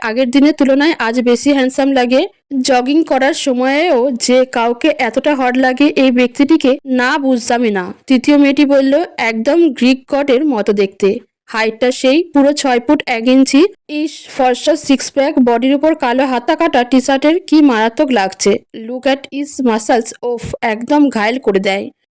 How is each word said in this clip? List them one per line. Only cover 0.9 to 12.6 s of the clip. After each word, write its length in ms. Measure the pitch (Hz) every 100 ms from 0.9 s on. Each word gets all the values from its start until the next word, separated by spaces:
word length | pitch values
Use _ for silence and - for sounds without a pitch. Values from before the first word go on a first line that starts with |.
| 302
আজ 220 | 226 247
বেশি 320 | 240 240 285
হ্যান্ডসাম 380 | 277 254 262 277
লাগে। 360 | 269 247 262 381 _ - 269
জগিং 420 | 254 247 254 311
করার 300 | 311 269 269
সময়েও 800 | 311 277 247 262 285 349 254 262
যে 340 | 240 - 254 254
কাউকে 480 | 247 233 240 311 302
এতটা 380 | 240 262 294 277
হট 220 | 247 254
লাগে, 280 | 262 254 294
এই 260 | - 262
ব্যক্তিটিকে 640 | 247 247 - 285 320 262 285 269
না 320 | 254 247 302
বুঝতামই 540 | 269 247 240 240 233
না।" 220 | 196 180 - -
তৃতীয় 300 | 254 294 294
মেয়েটি 280 | 277 277 277
বলল, 380 | 277 269 285 359 -
"একদম 520 | 226 226 226 339 330
গ্রিক 400 | 240 247 262 -
গডের 340 | 277 285 247 302
মতো 280 | 226 202
দেখতে, 460 | 202 196 - 196 233 _ _ _
হাইটটা 460 | 226 220 220 254
সেই 320 | 262 262 302
পুরো 300 | 349 277 277
ছয় 260 | 294